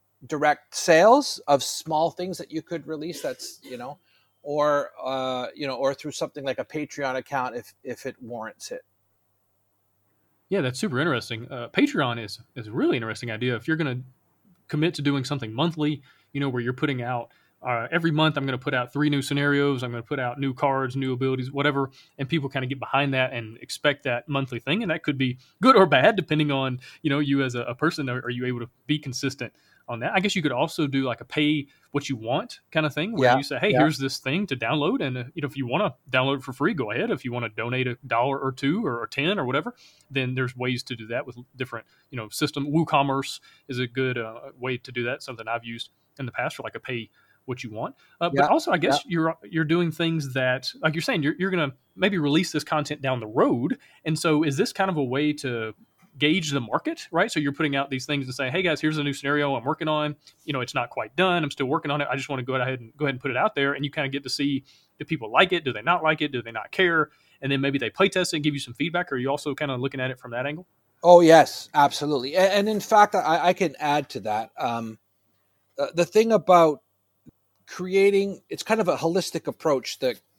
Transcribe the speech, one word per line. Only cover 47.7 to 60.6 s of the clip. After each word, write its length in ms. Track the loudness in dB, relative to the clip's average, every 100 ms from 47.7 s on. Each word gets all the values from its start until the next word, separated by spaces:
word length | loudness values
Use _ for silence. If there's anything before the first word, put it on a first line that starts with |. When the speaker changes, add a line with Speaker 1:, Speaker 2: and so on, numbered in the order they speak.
Speaker 2:
want. 260 | -8 -8 -10 _ -4
Uh, 100 | -2
Speaker 1:
Yeah, 100 | 4
Speaker 2:
but 80 | 4
also, 180 | 4 2
I 80 | 0
guess 220 | 2 0
Speaker 1:
yeah. 60 | 0
Speaker 2:
you're, 280 | 0 0 -2
you're 220 | -4 -2
doing 260 | 2 2 2
things 440 | 0 0 0 -2
that, 360 | 0 0 0 -4 -2
like 140 | -2
you're 80 | 0
saying, 220 | -2 0
you're, 100 | 0 0
you're 140 | 0
gonna 240 | 0 0 -4 _ -2
maybe 200 | 0 2
release 340 | 2 2 2
this 100 | -2
content 400 | -2 -2 -2 -4
down 160 | -4 -4
the 80 | -2
road. 520 | 2 2 2 0 -4 _ _
And 120 | -4 0
so 280 | 2 2
is 120 | 2 0
this 160 | 0
kind 160 | 0 0
of 80 | 0
a 60 |
way 300 | 0 0 0
to 420 | -2 -4 -4 -6 -10 _ _ _ -2
gauge 320 | 2 2 0
the 100 | 2
market, 480 | 4 2 0 -6 -2
right? 200 | 0 0
So 100 | 0
you're 120 | -2
putting 240 | 0 0 0
out 120 | -2
these 160 | -4
things 220 | -4 -4 -4
and 80 |
saying, 180 | -4 -2
"Hey 100 | 0
guys, 180 | 0 2
here's 180 | 0 0
a 60 |
new 80 | -2
scenario 420 | -2 0 2 2
I'm 100 | 0
working 240 | -2 -2 0
on. 280 | 0 -2 -6 -16 _
You 80 | -6
know, 80 | -4